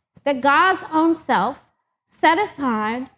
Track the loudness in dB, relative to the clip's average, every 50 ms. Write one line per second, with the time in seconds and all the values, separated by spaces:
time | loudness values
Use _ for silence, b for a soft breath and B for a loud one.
0 | _ _ _ _ -4 -4 -4 0 2 2 4 4 4 2 2 -2 -4 -4 0 2
1 | 2 2 0 -2 -2 -2 0 0 0 -2 -6 -10 _ _ _ _ _ _ _ _
2 | _ _ -8 0 2 2 2 2 0 -4 -6 -6 -4 -2 -2 -2 -2 -4 -6 -6
3 | -10 -12 _